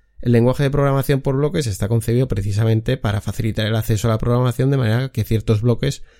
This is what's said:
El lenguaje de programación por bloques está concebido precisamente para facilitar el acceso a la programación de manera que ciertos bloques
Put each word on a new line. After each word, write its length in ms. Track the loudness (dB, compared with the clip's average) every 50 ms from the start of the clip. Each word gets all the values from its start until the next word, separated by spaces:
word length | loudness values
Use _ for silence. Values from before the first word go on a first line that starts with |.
| _ _ _ -4
El 120 | 0 2 4
lenguaje 300 | 4 4 4 2 2 0
de 60 | 0
programación 520 | 2 2 2 2 2 0 2 0 0 0
por 160 | 0 -2 -2
bloques 280 | 0 -2 -2 -2 -2 -2
está 220 | -2 -4 -4 -2
concebido 400 | 0 0 0 0 0 0 0 0
precisamente 720 | 0 -2 -2 -2 -2 0 0 2 2 2 2 0 -2 -2
para 240 | -2 -2 -2 -2 -2
facilitar 440 | -4 -6 -6 -4 -4 -4 -2 -2 -2
el 100 | 0 -2
acceso 300 | -2 0 0 -2 0 0
a 40 | 0
la 60 | 0
programación 520 | 0 0 0 0 2 2 0 0 0 0 2
de 60 | 2
manera 380 | 2 2 0 0 0 -2 -4 -4
que 100 | -4 -2
ciertos 380 | 0 -2 0 2 0 0 2
bloques 420 | 2 2 0 2 -2 -4 -4 -6 -12 -18 _